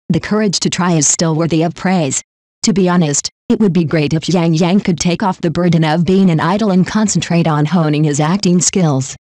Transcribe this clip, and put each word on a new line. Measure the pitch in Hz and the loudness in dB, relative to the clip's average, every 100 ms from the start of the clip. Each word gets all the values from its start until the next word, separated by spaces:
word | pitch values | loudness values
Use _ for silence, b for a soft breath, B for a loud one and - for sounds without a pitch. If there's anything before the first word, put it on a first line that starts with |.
| - | -4
the | 160 | -2
courage | - 214 214 - | -2 -2 -2 -2
to | 156 | -2
try | - 180 | -2 0
is | 165 135 | 0 0
still | - 165 | 0 -2
worthy | 156 165 160 | -2 0 0
of | 165 | -2
praise. | - 185 185 139 - - _ _ _ | -4 -2 -2 -2 -6 -10 _ _ _
To | - | -2
be | 180 180 | 0 2
honest, | 180 151 143 - _ - | 2 0 -2 -6 _ -2
it | 226 | 0
would | 208 | 2
be | 170 | 2
great | 151 165 143 | 0 0 0
if | 156 - | -2 0
Yang | 180 170 | 0 2
Yang | 156 175 196 | 2 2 0
could | 196 165 | 0 -2
take | 175 175 | -2 -2
off | 196 185 | -2 -2
the | 170 | -4
burden | 170 175 165 | 0 2 2
of | 160 170 | 2 0
being | 165 190 190 | 2 4 4
an | 156 | 2
idol | 165 208 220 | 0 0 2
and | 185 170 | 2 2
concentrate | 220 214 175 - 170 165 | 0 0 -2 0 0 0
on | 147 147 | 0 0
honing | 175 156 151 | 0 0 0
his | 156 143 | 0 0
acting | 151 202 180 175 | 0 0 0 0
skills. | - 196 160 135 131 - _ | 0 0 0 0 -4 -12 _